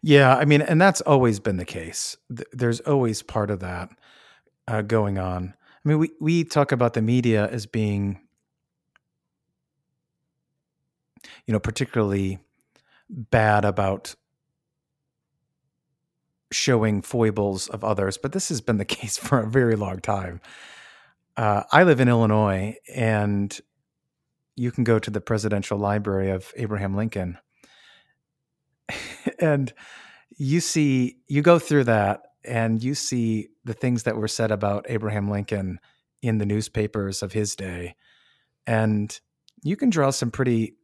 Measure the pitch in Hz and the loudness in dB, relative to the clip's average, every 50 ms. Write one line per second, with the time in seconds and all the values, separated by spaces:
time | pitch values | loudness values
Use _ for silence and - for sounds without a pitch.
0 | - 156 147 143 139 127 131 123 156 147 151 143 151 - 165 156 180 196 180 - | 6 8 8 8 8 8 6 6 6 4 4 4 4 4 4 6 6 4 4 2
1 | - - 147 135 127 120 107 98 - 113 98 90 90 - - 90 82 82 - - | 2 4 4 6 6 4 2 2 -2 -4 -4 -4 -6 -8 -10 -12 -12 -10 -10 -10
2 | - - - _ _ _ 131 113 - _ - 127 123 117 117 117 - - 147 139 | -10 -10 -10 _ _ _ -14 -14 -14 _ -6 -2 0 0 0 -2 -2 0 0 2
3 | 127 117 107 - - - - 110 104 101 104 92 92 90 90 87 90 95 - _ | 2 0 -2 -4 -8 -6 -4 -2 -2 -2 -4 -6 -6 -8 -8 -8 -10 -12 -16 _
4 | _ _ _ _ _ _ _ _ _ _ _ _ _ - 117 107 107 104 113 110 | _ _ _ _ _ _ _ _ _ _ _ _ _ -6 -4 -4 -2 0 0 0
5 | 107 101 98 95 92 92 90 90 90 95 - _ _ _ _ _ _ 147 151 151 | 2 0 -2 -2 -4 -4 -4 -6 -6 -8 -12 _ _ _ _ _ _ 0 2 2
6 | 160 160 - _ 156 156 170 170 160 160 - 151 143 - 147 123 123 120 - 120 | 2 -2 -2 _ -2 0 2 0 0 0 2 0 2 2 2 0 0 0 0 0
7 | 110 110 120 127 117 123 113 107 104 104 120 120 104 - - 117 107 104 104 101 | 0 2 2 2 2 2 2 2 0 0 -4 -8 -10 -6 -4 -4 -2 -2 -2 -2
8 | 101 98 98 95 _ _ _ _ _ _ _ _ _ _ _ _ _ _ _ _ | -4 -4 -6 -8 _ _ _ _ _ _ _ _ _ _ _ _ _ _ _ _
9 | _ _ _ _ _ _ _ _ _ _ _ _ _ _ _ _ _ _ _ _ | _ _ _ _ _ _ _ _ _ _ _ _ _ _ _ _ _ _ _ _
10 | _ _ _ _ _ _ _ _ _ _ _ _ _ _ _ _ _ _ _ _ | _ _ _ _ _ _ _ _ _ _ _ _ _ _ _ _ _ _ _ _
11 | _ _ _ _ _ - - - _ - 107 107 - - 110 - 135 - - 120 | _ _ _ _ _ -20 -20 -20 _ -2 -2 -2 -2 -2 -4 -4 -6 -4 0 0
12 | 110 101 98 98 98 95 95 92 _ _ _ _ _ _ _ _ _ _ _ _ | 0 2 0 0 -2 -2 -6 -8 _ _ _ _ _ _ _ _ _ _ _ _
13 | _ _ 220 147 110 _ - 117 110 107 104 104 104 104 95 101 101 95 98 - | _ _ -14 -14 -8 _ 2 2 4 4 4 4 2 0 0 0 -2 -2 -2 -4
14 | - - - _ _ _ _ _ _ _ _ _ _ _ _ _ _ _ _ _ | -8 -14 -18 _ _ _ _ _ _ _ _ _ _ _ _ _ _ _ _ _
15 | _ _ _ _ _ _ _ _ _ _ _ _ _ _ _ _ _ _ _ _ | _ _ _ _ _ _ _ _ _ _ _ _ _ _ _ _ _ _ _ _
16 | _ _ _ _ _ _ _ _ _ _ - - - - 131 113 107 110 104 101 | _ _ _ _ _ _ _ _ _ _ -6 -4 0 0 2 2 2 2 0 -2
17 | 95 - - 120 117 110 101 107 101 101 98 92 - - - 104 98 107 107 95 | -4 -4 -2 0 0 2 2 0 0 0 0 -4 -6 -8 -10 -6 -4 -4 -2 -2
18 | 98 95 95 - - 139 - 196 185 - 170 120 - - 113 104 101 - - - | -2 -4 -4 -6 -8 -6 -6 -6 -6 -4 -6 -6 -4 -2 -2 -2 -2 -6 -8 -10
19 | - 107 - - - - - 127 107 110 113 135 123 117 113 104 104 92 92 95 | -8 -10 -10 -8 -4 0 0 0 0 0 0 2 2 2 2 0 -2 -6 -6 -8
20 | - - 104 98 92 90 87 92 _ - - - - - - - - - - - | -4 -4 -4 -4 -4 -8 -12 -14 _ -20 -20 -20 -20 -20 -20 -20 -20 -20 -20 -20
21 | _ _ _ _ _ _ _ - 117 107 104 101 - - - 147 185 180 151 123 | _ _ _ _ _ _ _ -2 0 2 2 0 0 4 6 6 8 6 6 6
22 | 127 123 120 117 113 110 107 107 107 101 98 95 95 104 110 - _ - - 131 | 6 4 6 4 4 4 4 4 4 2 2 0 -2 -4 -8 -10 _ -14 -6 -2
23 | 117 110 110 104 104 104 101 101 101 101 - - - _ _ _ _ _ _ _ | 0 0 2 0 0 0 0 -2 -2 -4 -6 -14 -18 _ _ _ _ _ _ _
24 | _ _ _ _ _ _ _ _ _ _ _ - 120 123 120 - 123 110 117 110 | _ _ _ _ _ _ _ _ _ _ _ -6 -6 -4 -2 -2 2 2 2 2
25 | - - 107 107 - - 113 107 101 110 104 101 95 - - 101 104 101 104 104 | 2 -2 -6 -6 -4 -2 -2 -2 0 0 -2 -2 -2 -4 -4 -2 0 0 0 0
26 | 101 104 98 95 95 95 95 92 92 - - - 123 107 107 101 101 98 95 101 | -2 -2 -2 0 0 0 -2 -4 -6 -10 -10 -8 -6 -6 -4 -4 -4 -4 -2 -2
27 | 107 113 - 101 92 90 87 - _ _ _ _ _ _ _ _ _ - _ _ | -4 -4 -4 -6 -6 -6 -8 -12 _ _ _ _ _ _ _ _ _ -20 _ _
28 | _ _ _ _ _ _ _ _ _ _ _ _ _ _ _ _ _ - - - | _ _ _ _ _ _ _ _ _ _ _ _ _ _ _ _ _ -12 -12 -12
29 | - - - - - - - - 180 160 147 139 135 120 - - - - - - | -12 -14 -16 -8 -8 -8 -4 -2 0 2 2 2 0 -4 -6 -14 -20 -20 -20 -20
30 | - - - - _ _ - _ 143 131 147 175 165 - - 170 151 143 135 131 | -20 -20 -20 -20 _ _ -10 _ -4 0 0 0 0 0 0 0 2 2 2 2
31 | 127 127 - _ _ _ 143 143 147 170 175 165 - - 151 147 131 117 113 107 | 0 0 -4 _ _ _ -2 2 6 6 6 6 4 2 2 4 4 4 4 4
32 | 101 98 101 - - - _ _ _ - 123 117 113 113 113 110 117 127 143 139 | 4 2 0 -2 -6 -20 _ _ _ -6 -2 -2 0 0 0 0 -2 -4 -6 -4
33 | - - 131 123 117 113 110 107 104 - _ _ _ 117 110 - - 127 123 117 | -6 -4 -2 -2 0 0 -2 -2 -4 -8 _ _ _ -10 -8 -4 -2 0 0 0
34 | - - 110 113 107 110 - - 117 110 107 101 104 101 101 104 - - 117 110 | -2 -2 -4 -2 -4 -4 -2 -2 -2 -2 0 0 0 -2 -2 -2 -4 -4 -6 -4
35 | 107 107 107 104 101 101 104 101 98 - 110 101 95 95 90 87 _ _ _ _ | -4 -2 -4 -2 -2 -2 -2 -4 -4 -4 -4 -4 -4 -6 -8 -10 _ _ _ _
36 | _ _ _ _ - 120 110 107 104 101 104 107 107 - _ 110 107 104 - 110 | _ _ _ _ -4 -2 0 0 0 0 0 -2 -2 -4 _ -4 -4 -2 -2 -4
37 | 101 98 95 - - 95 - 107 107 101 - - 98 92 90 87 87 85 - _ | -4 -4 -6 -6 -8 -6 -4 -4 -4 -4 -6 -8 -10 -10 -10 -10 -12 -12 -14 _
38 | _ _ _ _ _ _ _ _ _ _ _ _ _ - 117 110 110 107 107 104 | _ _ _ _ _ _ _ _ _ _ _ _ _ -2 0 0 0 0 0 -2
39 | 104 107 - - _ _ _ _ _ _ _ _ _ 147 190 - - 254 196 165 | -4 -6 -8 -16 _ _ _ _ _ _ _ _ _ -6 -4 0 0 0 2 4
40 | 143 135 135 - - 117 - - 135 127 120 113 113 101 - _ | 2 2 0 0 -4 -4 -2 -2 0 0 2 0 0 -2 -6 _